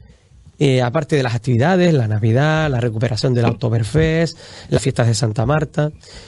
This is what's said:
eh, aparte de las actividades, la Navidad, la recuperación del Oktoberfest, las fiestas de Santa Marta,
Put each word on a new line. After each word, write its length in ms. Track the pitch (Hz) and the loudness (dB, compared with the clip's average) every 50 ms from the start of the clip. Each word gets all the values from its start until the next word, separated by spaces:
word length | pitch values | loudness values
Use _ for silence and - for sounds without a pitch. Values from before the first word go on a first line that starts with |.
| - - - _ _ _ - - - - - - | -20 -20 -20 _ _ _ -20 -20 -20 -14 -4 0
eh, 200 | 147 139 127 127 | 2 2 2 2
aparte 340 | 123 120 113 160 143 - 160 | 2 0 0 -2 -2 0 0
de 60 | 143 | 0
las 120 | 131 120 117 | 0 0 -2
actividades, 600 | 110 - 135 123 113 131 170 190 180 180 175 160 | -4 -2 0 0 2 2 2 2 2 2 4 2
la 120 | 135 117 | 2 2
Navidad, 640 | 107 107 107 107 110 113 131 147 156 156 156 156 151 | 0 0 0 2 2 2 2 2 2 2 0 0 0
la 100 | 131 120 | -2 -2
recuperación 520 | 117 120 107 110 120 117 123 101 - 135 | -2 -2 -2 -2 -2 -2 -2 -2 -2 0
del 140 | 123 120 117 | 0 2 0
Oktoberfest, 920 | 117 113 - - 117 113 117 110 - - 151 160 160 160 165 170 160 - - - - - - - - | 0 0 -2 -2 -2 0 -2 -2 0 0 0 0 2 2 0 -2 -2 -4 -10 -20 -20 -20 -20 -6 -2
las 140 | 147 131 | -2 -2
fiestas 240 | - 135 123 - 120 | 0 0 0 0 0
de 80 | 117 113 | 0 0
Santa 320 | 104 120 110 107 113 110 | 0 0 -2 0 0 0
Marta, 440 | 120 151 156 156 - - 156 151 151 151 - - - - - - | 0 0 0 -2 -4 -2 -2 -2 -2 -4 -8 -18 -20 -20 -20 -20